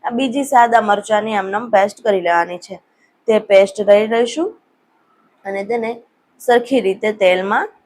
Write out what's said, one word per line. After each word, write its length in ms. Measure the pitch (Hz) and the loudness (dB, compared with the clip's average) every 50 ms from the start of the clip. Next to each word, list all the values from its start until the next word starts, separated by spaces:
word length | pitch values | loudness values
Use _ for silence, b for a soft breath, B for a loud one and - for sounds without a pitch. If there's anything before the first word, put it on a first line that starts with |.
| - | -8
આ 120 | - 240 240 | -6 -4 -4
બીજી 320 | 269 262 226 285 277 269 | -4 -4 -2 -4 -4 0
સાદા 320 | 277 240 240 240 226 226 214 208 | 4 2 4 4 4 0 2 2
મરચાંની 500 | 202 202 208 - 214 208 214 220 220 202 | -2 -2 0 -2 -2 -2 -2 -2 -4 -4
આમનામ 300 | 190 190 196 214 247 233 214 | -4 -4 -6 -6 -4 0 2
પેસ્ટ 260 | 196 196 208 - - _ 220 | 2 2 0 -4 -6 _ -2
કરી 160 | 202 190 175 | -2 0 0
લેવાની 340 | 170 170 170 170 175 180 175 - | 0 0 0 0 -2 -8 -14 -14
છે. 140 | - 190 - _ _ _ _ _ _ _ _ _ | -16 -18 -18 _ _ _ _ _ _ _ _ _
તે 100 | - 220 214 214 | -2 -2 -2 0
પેસ્ટ 320 | - 202 190 196 196 - - 208 | 4 4 4 4 4 -2 -4 2
લઈ 160 | 202 202 208 214 220 | 4 4 4 4 0
લઈશું 340 | 226 233 233 240 - 302 330 427 - _ _ _ _ _ _ _ _ _ _ _ _ _ _ _ _ _ _ | 0 -2 -2 -2 -2 -6 -6 -6 -6 _ _ _ _ _ _ _ _ _ _ _ _ _ _ _ _ _ _
અને 160 | 196 196 196 202 202 | -8 -8 -8 -6 -6
તેને 200 | 233 240 226 220 226 233 _ _ _ _ _ _ _ _ - | -6 -6 -4 -6 -10 -10 _ _ _ _ _ _ _ _ 0
સરખી 340 | - 240 233 240 - 269 254 196 | 2 2 2 2 0 -2 0 0
રીતે 240 | 190 190 196 - 214 214 214 196 | -2 -4 -2 -4 -6 -2 2 2
તેલમાં 420 | 185 180 185 190 196 214 254 381 427 _ _ _ | 2 2 2 -2 -2 -2 -2 -4 -6 _ _ _